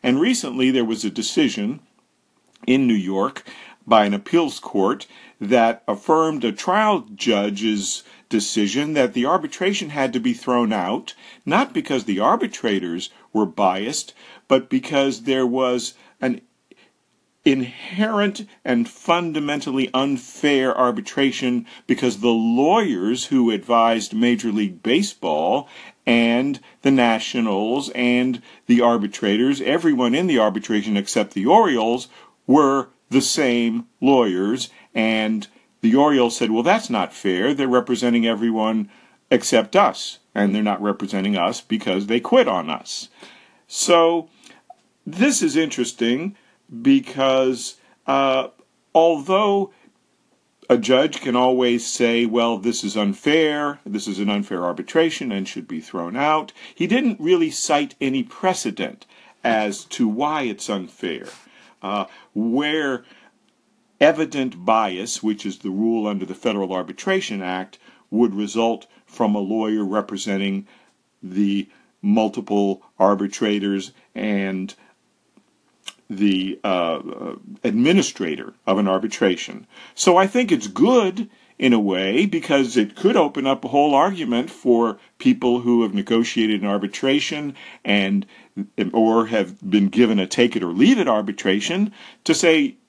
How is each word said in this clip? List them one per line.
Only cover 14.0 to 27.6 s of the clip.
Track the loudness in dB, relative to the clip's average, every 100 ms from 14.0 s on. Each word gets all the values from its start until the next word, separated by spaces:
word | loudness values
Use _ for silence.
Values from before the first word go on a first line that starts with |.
| -10 _ -20 -20 _
but | 0 2
because | -4 0 0 0 -2
there | -2 0 0
was | 0 0 -2 -6 -14 _ _
an | -4 -4 _ _ _ _ _ _ _ _ _ _ 0
inherent | 0 -2 -10 -12 -4 -2 0 -2 -2 -16 _ -2
and | 0 0
fundamentally | -6 -2 0 0 -4 -4 -4 -4 -4 -2
unfair | -2 -2 -4 -8 -2 0 2 2 2
arbitration | 0 0 -6 0 0 0 -2 -2 -4 -18 -2
because | 0 0 0
the | 2
lawyers | 2 2 2 4 4 2 -2 -2 -4 0
who | 2 2
advised | 0 2 4 4 2 -2
Major | 0 2 2 0
League | -2 -2 -4
Baseball | 0 0 0 -4 -4 -2 0 -2 -4 -20 -20 _ 0
and | 2 4 2 0 -6 -12 _
the | 2
Nationals | 4 4 2 -2 -2 -2 0